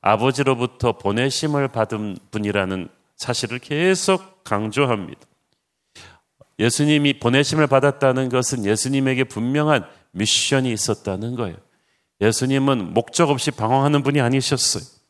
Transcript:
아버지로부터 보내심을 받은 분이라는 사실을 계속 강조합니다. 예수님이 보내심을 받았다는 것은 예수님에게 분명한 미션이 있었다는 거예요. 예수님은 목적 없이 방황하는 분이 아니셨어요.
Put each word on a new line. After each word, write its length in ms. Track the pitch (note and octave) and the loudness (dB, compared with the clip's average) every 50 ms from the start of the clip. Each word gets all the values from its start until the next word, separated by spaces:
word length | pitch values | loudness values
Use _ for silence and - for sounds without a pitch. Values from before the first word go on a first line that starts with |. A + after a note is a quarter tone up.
아버지로부터 920 | - G2 G#2+ G#2 A#2 C3+ B2+ - C#3 C3+ C3 A#2 B2 A#2+ - - - G2 F2+ | 4 2 2 4 2 0 2 2 0 0 2 0 -2 -6 -4 0 0 0 0
보내심을 720 | - - G2+ G2+ A#2 B2+ C3+ C3 - - D3+ D3 C#3+ C#3 | 0 -2 -2 0 0 -2 -2 -2 -2 -2 -2 0 0 -2
받은 500 | C3 - A#2 A2 - A2+ G#2+ G#2+ G#2 F#2 E2+ _ _ | -2 0 -2 -2 -2 -2 -6 -6 -8 -10 -12 _ _
분이라는 580 | - G#2+ G#2 G2+ G2 G2+ F#2+ F#2+ F#2+ F#2 E2+ - _ _ _ _ _ | -8 -4 -4 -2 0 0 -2 -2 -4 -6 -8 -10 _ _ _ _ _
사실을 440 | - - - A#2+ - - G#2 A#2 B2+ | -12 -8 -6 -4 -4 -4 -6 -8 -10
계속 840 | - - D3 D3+ E3+ F#3 F#3+ F#3 - - F#3+ F3 - - _ _ _ | -8 -6 -4 0 0 0 0 0 2 0 0 0 -2 -14 _ _ _
강조합니다. 760 | - A2 G2+ G#2+ A2 G#2 C3 C#3+ B2+ A#2 G2+ F2+ D2+ - _ - _ _ _ _ _ _ _ _ _ _ _ _ _ _ - - - - _ _ _ _ _ - _ _ | -4 -4 -2 -2 -4 0 0 0 0 0 -4 -4 -12 -14 _ -20 _ _ _ _ _ _ _ _ _ _ _ _ _ _ -20 -20 -20 -20 _ _ _ _ _ -20 _ _
예수님이 640 | - G#2 A#2+ - - D3 D3+ D3+ D3 C#3+ D3 C#3 - | 0 0 0 2 2 2 2 4 4 2 2 0 0
보내심을 480 | - A#2+ B2 C#3 D3 - D3+ D#3 D3+ | 0 2 2 2 2 2 2 0 2
받았다는 640 | C3+ C3+ C3+ C3 C#3+ C#3 - C#3 C3 B2+ C3 C3 B2+ | 4 4 4 4 2 2 2 0 2 2 2 -2 0
것은 360 | B2 B2+ B2 - C#3 B2 G2+ | -2 -2 -2 -2 -4 -2 0
예수님에게 600 | G2 A2 G#2+ - C3 C#3 C#3 C3+ C3+ C3 B2 C3 | 0 0 0 0 -2 0 0 0 0 0 0 -2
분명한 600 | B2+ - G#2+ A#2 B2 C3+ D3 D3+ D3+ D3+ A#2+ - - - _ _ _ | -4 -4 -6 -4 -2 0 0 2 2 2 0 0 -6 -20 _ _ _
미션이 600 | - F2+ A2 A2 - - - - C#3 C3+ C3 B2+ | -4 -2 -2 0 0 0 0 0 0 0 0 -2
있었다는 640 | A2+ G#2 - - G#2+ - - G2+ F#2+ F#2+ A2 A#2 B2 | -4 -4 -2 -4 -4 -4 -4 -8 -6 -6 -6 -8 -6
거예요. 220 | A#2 A#2 F#2 E2 - _ _ _ _ _ _ _ _ _ _ _ _ | -6 -6 -8 -8 -12 _ _ _ _ _ _ _ _ _ _ _ _
예수님은 720 | G2+ A2+ A2 - C3 B2+ C3+ C3+ C3+ C#3 C3+ A#2+ F#2+ E2+ E2+ | 0 2 2 2 -2 0 0 2 2 2 0 0 -2 0 0
목적 360 | - - - - - E3+ C#3+ | 0 -2 0 0 2 2 2
없이 220 | C#3 B2+ - D3 | 2 0 -2 -4
방황하는 520 | - - G#2+ A2+ B2+ C3+ C#3 D3 D3 C#3+ C3+ | -4 -2 0 0 2 2 4 4 2 2 2
분이 180 | D3+ C#3+ D3 | 2 0 2
아니셨어요. 640 | B2+ A#2+ C3 C3+ B2+ - C#3+ A#2+ - - - G2 C3 - _ _ _ | 2 2 2 0 0 0 -2 -2 -2 -2 -4 -4 -8 -14 _ _ _